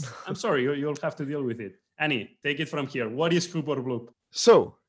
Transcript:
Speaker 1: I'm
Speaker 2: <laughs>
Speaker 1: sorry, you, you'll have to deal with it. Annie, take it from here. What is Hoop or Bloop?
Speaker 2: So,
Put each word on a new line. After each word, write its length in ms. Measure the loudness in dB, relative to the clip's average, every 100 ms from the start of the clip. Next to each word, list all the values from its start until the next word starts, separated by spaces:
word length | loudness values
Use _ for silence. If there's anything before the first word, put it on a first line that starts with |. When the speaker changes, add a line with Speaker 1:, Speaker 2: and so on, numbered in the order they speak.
| -12 -12 -10
Speaker 1:
I'm 80 |
Speaker 2:
<laughs> 100 | -6
Speaker 1:
sorry, 200 | 0 0
you, 100 | 0
you'll 260 | -2 -4 -4
have 140 | -6 -6
to 80 |
deal 180 | -6 -4
with 180 | -4 -6
it. 200 | -10 -14 _ -4
Annie, 380 | -2 -2 -4 _
take 160 | -6 -4
it 80 | -4
from 200 | -4 -6
here. 200 | -4 -4
What 240 | -2 2
is 140 | 2 0
Hoop 220 | -4 -4
or 80 | -4
Bloop? 320 | -4 -6 -8 _ _
Speaker 2:
So, 440 | 4 8 8 6 -4